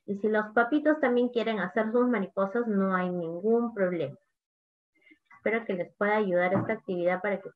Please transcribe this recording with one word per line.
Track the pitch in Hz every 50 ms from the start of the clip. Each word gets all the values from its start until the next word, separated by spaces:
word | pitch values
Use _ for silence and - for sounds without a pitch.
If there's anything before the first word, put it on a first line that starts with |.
| _
Y | - 202 196
si | - 214
los | 214 214 214 214 -
papitos | 247 233 - 302 302 294 302 302 302
también | - 247 247 240 247 247
quieren | 240 233 214 226 220 202
hacer | 175 - - 226 214 220 220
sus | 247 247 247
mariposas, | 240 208 196 175 - - 196 196 - 240 240
no | 220 208 196 196 190 185
hay | 180 180 180
ningún | 180 175 165 165 170 175 190 220 226 233 240 226 220
problema. | 202 190 180 180 165 151 135 - - _ _ _ _ _ _ _ _ _ _ _ _ _ _ _ _ _ _ _ _ _ _ -
Espero | - - 214 214 226 220
que | - 196
les | 175 170 - -
pueda | - 202 202 208
ayudar | 220 214 185 175 175 180 180 196
esta | 196 - - 220
actividad | 214 - - 190 175 175 175 180 180
para | 180 208 202 185
que | - - -